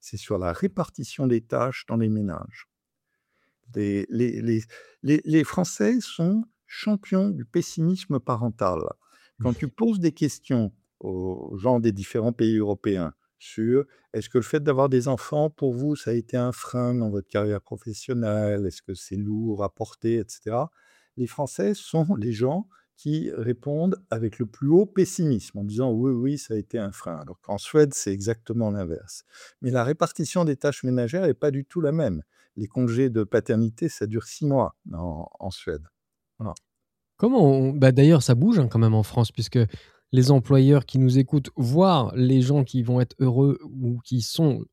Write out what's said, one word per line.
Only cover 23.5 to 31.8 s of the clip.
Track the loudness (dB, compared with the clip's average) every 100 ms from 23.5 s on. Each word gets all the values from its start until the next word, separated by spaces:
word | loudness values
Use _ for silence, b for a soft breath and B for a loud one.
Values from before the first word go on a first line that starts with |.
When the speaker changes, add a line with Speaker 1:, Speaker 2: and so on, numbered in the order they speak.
| -4 -4 -2 -2 -2 -6
Speaker 1:
avec | -6 -4 -4
le | -8
plus | -4 4
haut | 4 4
pessimisme | 2 0 0 0 0 -4 -10
en | -6
disant : « | -2 -2
Oui, | 0 0
oui, | 0 -2 -4
ça | -6
a | -8
été | -6 -6
un | -6
frein. » | -10 -12 -12
Alors | -12 -16
qu'en | -10 -10
Suède, | 0 4 4
c'est | 2 -6
exactement | -4 -4 -6 -4 -4 -2
l'inverse. | -2 -6 -8 -12 -20 _ B B B
Mais | -4
la | -2
répartition | 0 -2 -2 -4 -4 -2 0
des | 0
tâches | -2 -2
ménagères | -2 0 -2 0 -2
est |
pas | 0 -2
du | -2 -6
tout | -4